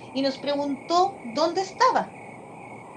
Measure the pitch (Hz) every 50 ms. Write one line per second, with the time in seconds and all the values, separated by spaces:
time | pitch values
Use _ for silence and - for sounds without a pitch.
0 | - - - 262 269 277 262 - - 277 285 285 285 285 277 - - - 339 349
1 | 370 392 - - - 233 220 269 320 339 339 381 381 - - - 466 508 - 233
2 | 190 - - - - - - - - - - - - - - - - - -